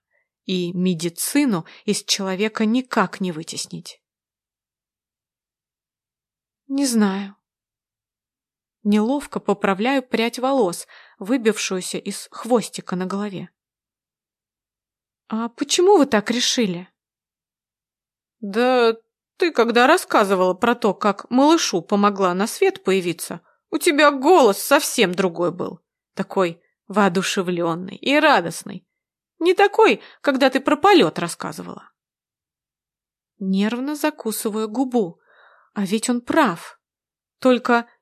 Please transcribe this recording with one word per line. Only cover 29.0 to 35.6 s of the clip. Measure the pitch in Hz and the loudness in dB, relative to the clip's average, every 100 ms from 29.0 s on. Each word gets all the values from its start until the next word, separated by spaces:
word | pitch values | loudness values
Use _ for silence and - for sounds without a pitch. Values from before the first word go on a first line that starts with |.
| _ _ _ - | _ _ _ -2
не | 339 | 0
такой, | 370 403 415 427 220 - - | 4 2 4 4 2 -6 -6
когда | - 269 262 | -2 2 2
ты | 262 | 2
про | 277 285 | 0 2
полет | 381 370 170 - | 6 6 4 0
рассказывала». | 170 - 170 156 175 - - _ _ _ _ _ _ _ _ _ _ _ _ _ _ - | -8 -8 -12 -12 -14 -16 -20 _ _ _ _ _ _ _ _ _ _ _ _ _ _ -8
Нервно | 190 190 208 240 269 | -2 0 0 -2 -6
закусываю | 294 302 302 220 214 226 214 220 | -4 -4 -4 -6 -6 -6 -4 -4
губу, | 220 269 240 180 - _ _ _ _ | -4 -2 0 -2 -6 _ _ _ _